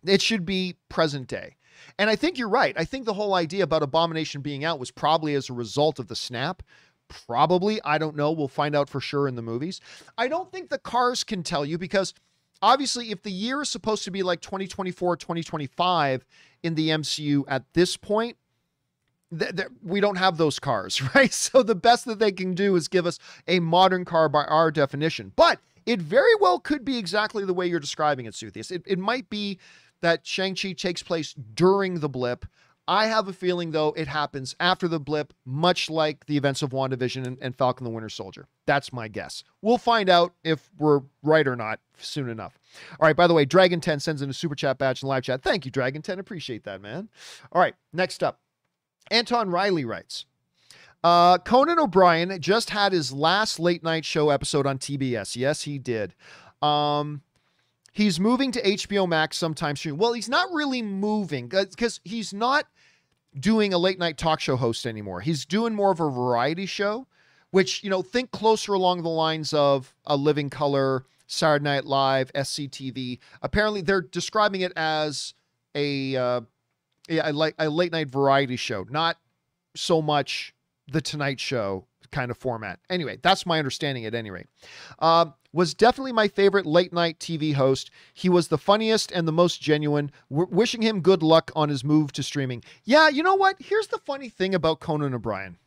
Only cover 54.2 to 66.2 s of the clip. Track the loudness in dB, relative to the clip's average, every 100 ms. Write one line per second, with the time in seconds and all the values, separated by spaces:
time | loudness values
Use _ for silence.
54.2 | 2 2 0 0 0 -4 -6 -6 -4 -4
55.2 | -6 -4 -2 -2 -6 -10 -6 -4 -4 -10
56.2 | -20 -20 -20 _ 0 2 2 0 -2 -8
57.2 | _ _ _ _ _ _ _ 0 0 2
58.2 | 2 2 0 0 -2 -2 -2 -2 0 0
59.2 | 0 -2 -4 -4 -4 -4 -6 0 0 0
60.2 | -2 -2 0 -2 -2 -2 -4 -4 -2 -2
61.2 | -2 -6 -2 -2 -2 -2 -4 -4 -10 -8
62.2 | -8 -4 0 0 -2 _ _ _ _ _
63.2 | _ -4 2 4 4 2 2 0 -4 -2
64.2 | -2 0 0 0 0 -2 -6 -8 -8 -8
65.2 | -4 -4 -2 -2 0 0 2 2 0 0